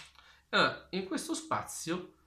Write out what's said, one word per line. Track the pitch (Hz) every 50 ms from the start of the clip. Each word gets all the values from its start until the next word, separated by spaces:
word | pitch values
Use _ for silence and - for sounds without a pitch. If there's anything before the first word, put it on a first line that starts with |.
| - - - - - - - - _ _
Allora, | - 202 156 131 - - - -
in | - 185 190
questo | - 320 - - - 330
spazio | - - - - 208 - - - - - 160 165 185 - - - _ _